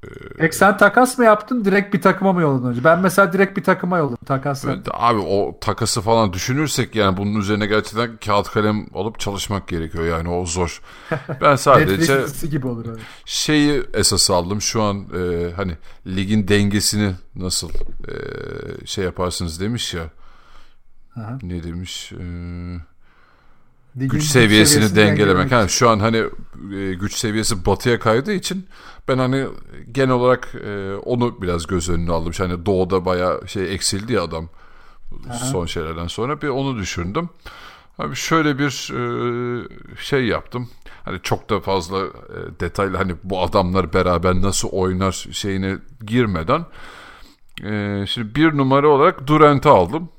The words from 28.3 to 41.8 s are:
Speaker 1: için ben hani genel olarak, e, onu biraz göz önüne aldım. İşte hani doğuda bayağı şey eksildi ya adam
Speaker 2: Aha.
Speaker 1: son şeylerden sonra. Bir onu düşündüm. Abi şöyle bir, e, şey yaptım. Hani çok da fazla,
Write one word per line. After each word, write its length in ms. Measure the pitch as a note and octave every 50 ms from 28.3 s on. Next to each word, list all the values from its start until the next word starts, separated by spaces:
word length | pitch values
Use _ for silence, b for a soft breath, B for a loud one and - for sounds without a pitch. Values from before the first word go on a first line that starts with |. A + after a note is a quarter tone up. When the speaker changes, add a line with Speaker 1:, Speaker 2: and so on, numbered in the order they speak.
| G#3+
Speaker 1:
için 340 | F#3 - - F3+ G3 F#3 - B B B B B B B -
ben 100 | C3+ B2+
hani 280 | C3 B2+ C3 C3+ C3+ G#2+ - - - - - B2 - -
genel 200 | A#2 C3+ C3+ C3 B2+
olarak, 420 | B2 A#2+ B2+ B2+ A#2+ - - - - -
e, 300 | - G2+ G2+ G2 F#2+ G2
onu 460 | G2+ - - B2 A#2+ A#2+ A#2+ - -
biraz 260 | G2 F2+ F2 E2+ E2 -
göz 220 | G2 F2+ D#2+ E2+
önüne 220 | E2+ E2 E2+ E2
aldım. 200 | F2 E2 E2 F2
İşte 120 | E2 - G2 F2+
hani 180 | F2+ F2 E2
doğuda 400 | G#2 G2 F#2 F#2 F2 F#2+ F#2+ E2+
bayağı 420 | F#2 F#2 F2+ F2+ F2+ D#2+ - - -
şey 260 | - G#2+ F#2+ E2 G2
eksildi 400 | F2+ - - - F#2+ G#2 A#2 B2+
ya 100 | G#2 F2
adam 260 | E2+ E2 D#2+ E2 E2 b b b b b b b b b b b - - - - C3
Speaker 2:
Aha. 40 | B2
Speaker 1:
son 320 | A#2+ B2+ B2+ C3+ F#2 E2+
şeylerden 420 | D#2+ - F2 D#2+ D#2 E2 D#2+ E2+ F2
sonra. 340 | - - A2 B2+ D3+ D3
Bir 60 | C#3 C3+
onu 300 | B2+ C3 C#3 C#3 C3 A2+
düşündüm. 520 | F#2+ F2+ - - E2+ F2 G#2 D#3 E3+ F3 - B B B B B B B B B B B B -
Abi 160 | D#3+ D3+ C#3
şöyle 440 | B2+ - - E3 E3 D#3 D3+ C#3+ C3
bir, 320 | C#3+ C#3+ C3 - - - C3+
e, 1040 | C3 B2 A#2+ A#2+ A#2+ A#2+ A#2+ A#2+ A#2+ B2 A#2+ A#2+ A#2+ F#2+ - - - - - - -
şey 280 | - - - C#3 C3 A2
yaptım. 420 | F2 D2+ - - - B2 B2 A#2+ b b b b b b b
Hani 140 | - - F2+ -
çok 260 | - B2 G2+ - _
da 100 | A2 G2
fazla, 400 | - - G2 F#2+